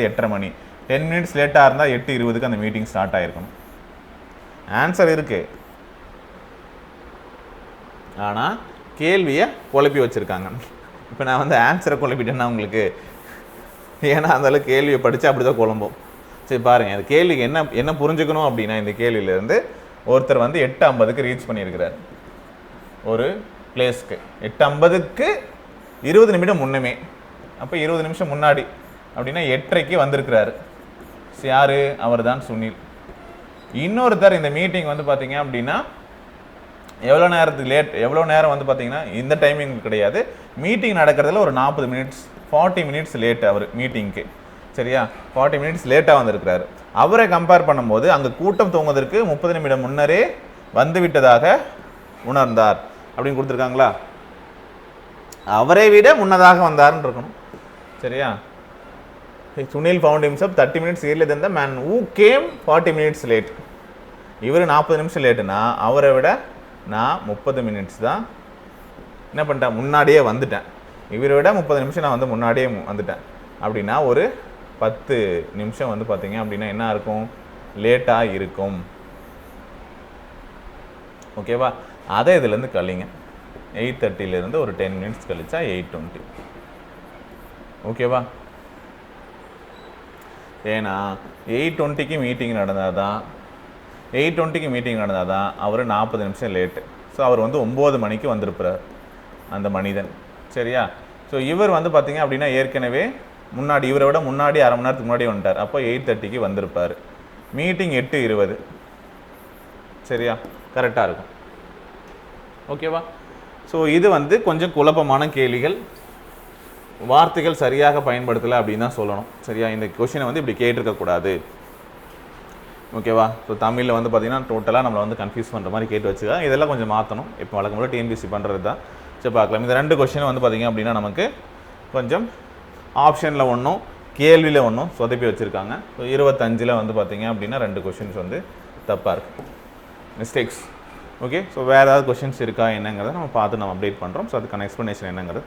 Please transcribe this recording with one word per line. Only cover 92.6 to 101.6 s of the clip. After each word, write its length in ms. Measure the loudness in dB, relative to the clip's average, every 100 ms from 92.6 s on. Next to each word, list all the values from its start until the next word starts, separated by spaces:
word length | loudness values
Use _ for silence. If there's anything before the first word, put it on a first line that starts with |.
| -2 -2 -2 -2 -4 -4 -10 -18 -20 -20 -20 -20 -20 -20 -8 -2
எயிட் 180 | -2 0
ட்வென்டிக்கு 320 | -2 -4 -4 -4
மீட்டிங் 260 | -4 -4
நடந்தாதான் 460 | -2 -2 -2 -2 -4 -4 -4
அவர் 260 | -2 0
நாற்பது 300 | 0 -2 -4 -6
நிமிஷம் 260 | -6 -4 -2
லேட்டு. 240 | -4 -6 -16 -20 -12 -2
So 60 | 2
அவர் 160 | 2 0
வந்து 140 | -2 -2
ஒம்பது 320 | 2 2 2
மணிக்கு 240 | -2 -4 -4
வந்திருப்பார் 460 | -4 -4 -4 -4 -4 -10 -20 -20 -20 -20 -20 -14 -6
அந்த 100 | -4 -4
மனிதன். 320 | -4 -4 -8 -12 -20 -20 -12 -6
சரியா? 280 | -4 -2 -4 -8 -20 -20 -8
So 40 | -4 -2
இவர் 240 | 0